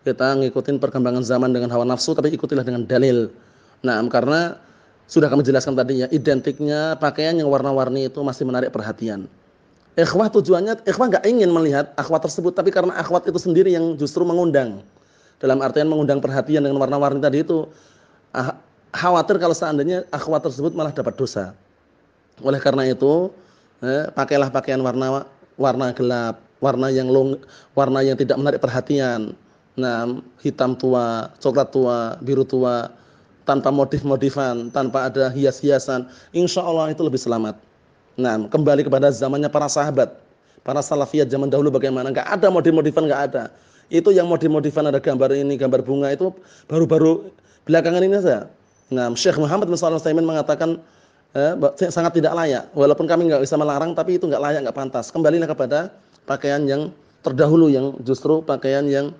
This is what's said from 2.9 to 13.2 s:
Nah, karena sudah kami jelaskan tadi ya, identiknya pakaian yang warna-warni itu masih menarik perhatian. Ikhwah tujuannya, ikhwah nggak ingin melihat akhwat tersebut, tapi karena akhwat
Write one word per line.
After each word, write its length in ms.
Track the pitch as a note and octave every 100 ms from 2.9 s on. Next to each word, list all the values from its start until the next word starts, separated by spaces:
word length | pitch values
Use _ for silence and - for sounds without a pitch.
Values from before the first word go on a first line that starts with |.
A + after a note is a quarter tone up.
| B2+ C3+ A#2+ A2 - _ _ _ _
Nah, 160 | B2+ A2 A#2+
karena 480 | B2 A#2+ D#3 E3+ - _ _ _ _ _
sudah 160 | D#3+ C#3+
kami 160 | C3+
jelaskan 320 | C3 C3+ C#3+ B2+
tadi 280 | B2 C3+
ya, 40 | B2+
identiknya 880 | D#3 C#3+ C3 C#3+ C#3 D3 D3+ D#3+ D3+
pakaian 360 | D3 C#3 D#3 E3
yang 160 | D3
warna-warni 560 | C3+ C3+ C3+ B2+ C3+ C3
itu 120 | D3
masih 240 | C#3+ B2+ B2+
menarik 240 | B2+ B2+
perhatian. 560 | A2 G#2+ G#2+ A2+ G2+ F#2+ - _ _ _ _ _ -
Ikhwah 320 | E3 F3 G#3+
tujuannya, 560 | G3+ D#3 F3+ G3+ A3 A3+
ikhwah 200 | G3+ B3+
nggak 160 | F#3 G3+
ingin 240 | A#3+ F#3
melihat 400 | E3+ D#3 C#3 D3 -
akhwat 320 | C#3 D#3+ D#3+
tersebut, 240 | - F3 F3
tapi 160 | F3+
karena 240 | F#3 F3+ F3+
akhwat 320 | D#3+ F3